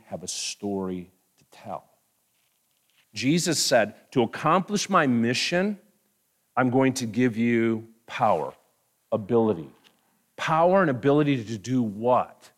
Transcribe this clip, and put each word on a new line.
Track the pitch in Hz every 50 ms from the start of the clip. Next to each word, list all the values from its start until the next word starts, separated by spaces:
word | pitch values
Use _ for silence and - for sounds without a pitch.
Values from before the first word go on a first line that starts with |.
| _
have | - - 82 92
a | -
story | - - - - - - 104 101 98 98 95 92 92 90 87 90 _ _ _ _ _ _
to | _ _
tell. | _ - - 107 85 - _ _ _ _ _ _ _ _ _ _ _ _ _ _ _ _ _ _ _ _ _ _ _ _ _ _
Jesus | - 104 113 135 165 175 - 175 147 -
said, | - - 139 117 104 104 - - _ _
"To | - 131
accomplish | 113 - - - - 151 170 190 175 - 208 - - -
my | 196 175 151
mission, | 131 120 117 117 117 123 - - - 175 180 190 214 202 - _ _ _ _ _ _ _ _ _ _ _ _ _ _ -
I'm | 120 131 123
going | 120 135 135 131 127
to | - 123
give | 110 98 120 127 123 104
you | 113 117 120 117 113 113 113 113 113 113 - _ _ _
power, | - - - 123 107 92 78 71 - - _ _ _ _ _ _ _ _ _ _ -
ability." | 113 110 98 107 120 117 113 110 95 82 73 - - _ _ _ _ _ _ _ _ _ _ _ _
Power | - - - 160 160 170 180 185 196
and | 180 151
ability | 131 113 135 143 143 151 151 143 139 120 107
to | 107 117 101
do | 87 120 131 127
what? | 117 107 98 107 117 123 123 104 82 - - _ - - _